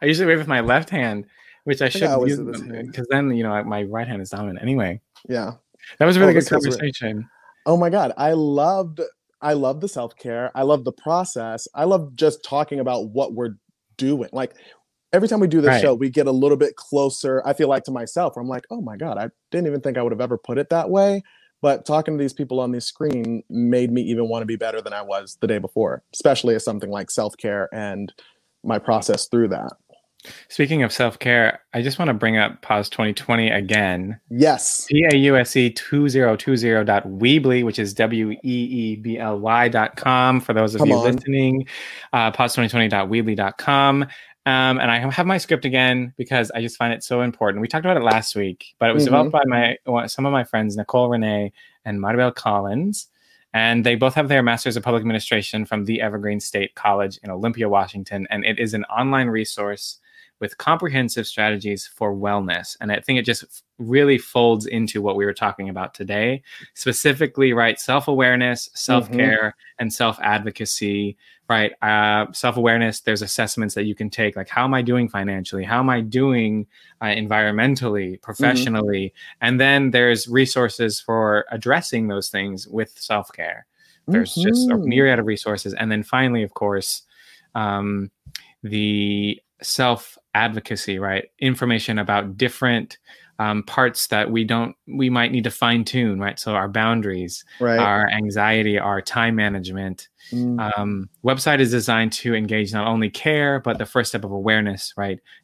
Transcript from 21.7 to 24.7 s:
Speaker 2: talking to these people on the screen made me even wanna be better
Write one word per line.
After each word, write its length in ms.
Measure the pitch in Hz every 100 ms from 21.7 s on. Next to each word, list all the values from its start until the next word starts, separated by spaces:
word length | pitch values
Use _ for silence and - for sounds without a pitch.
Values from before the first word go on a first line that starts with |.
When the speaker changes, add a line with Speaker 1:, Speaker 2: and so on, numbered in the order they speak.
| 135 -
Speaker 2:
talking 320 | 156 160 151
to 40 |
these 100 | 139
people 260 | - 131 127
on 120 | 123
the 80 | 123
screen 600 | - - 156 127 117 113 -
made 420 | 120 120 123 123
me 120 | 123
even 260 | 110 117 113
wanna 160 | 113
be 120 | 110 113
better 260 | 113